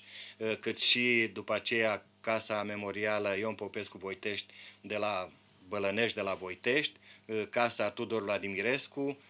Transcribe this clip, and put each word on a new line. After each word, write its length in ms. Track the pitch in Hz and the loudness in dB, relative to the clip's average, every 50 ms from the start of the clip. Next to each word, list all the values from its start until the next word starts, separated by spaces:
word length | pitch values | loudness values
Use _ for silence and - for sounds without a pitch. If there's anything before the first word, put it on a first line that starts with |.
| - - - - - - - | -10 -12 -16 -16 -16 -16 -8
uh, 180 | - 110 110 107 - | -4 -2 -2 -2 0
cât 200 | - 120 113 - | -2 -2 0 2
și, 500 | - - - 123 123 123 120 117 113 104 - | 4 4 6 6 6 6 6 6 4 2 0
după 200 | 110 104 - 107 | -6 -2 0 -2
aceea, 520 | 101 - - 120 113 110 110 104 98 - - _ _ | 0 0 2 2 4 4 4 2 0 -4 -12 _ _
casa 420 | - 113 113 107 - - 110 104 101 | -2 0 0 0 0 -2 -2 -2 -2
memorială 760 | 104 104 104 104 98 95 104 107 107 107 104 104 101 98 | -2 -4 -4 -4 -4 -2 0 0 2 2 2 2 2 0
Ion 180 | 98 110 110 101 | 0 0 -2 -2
Popescu 420 | - 104 98 - 110 98 - - | -4 -8 -6 -6 -6 -8 -8 -10
Voitești, 560 | 95 92 95 95 - - 107 101 95 - - - - - - - - | -8 -8 -8 -6 -4 -4 -4 -4 -4 -6 -10 -16 -20 -20 -20 -20 -16
de 160 | - 101 107 | -8 -4 -2
la 340 | 104 104 104 101 92 92 87 - - - - - - 92 | 0 0 0 0 -2 -4 -6 -10 -18 -20 -20 -20 -20 -8
Bălănești, 480 | 90 104 101 98 98 98 110 117 107 - | -4 -2 0 2 2 2 2 2 2 0
de 60 | 104 | -2
la 120 | 98 95 92 | -2 -2 -2
Voitești, 600 | 85 92 92 90 - - 123 131 151 147 - - - - - - - _ | -2 -4 -8 -8 -2 0 2 2 2 2 0 -4 -10 -18 -20 -20 -20 _
uh, 180 | - 110 110 104 - | -4 -2 -2 -2 0
casa 400 | - 123 120 117 - - 107 104 | 2 2 2 2 2 0 -2 -2
Tudor 340 | - - 117 104 113 110 101 | 0 -4 -4 -2 0 0 0
Vladimirescu, 920 | 101 101 98 101 101 95 95 101 120 135 139 - - - 143 139 143 139 - - | 0 -2 -2 -2 -2 -2 0 0 0 0 0 -2 -6 -4 -4 -4 -4 -4 -8 -14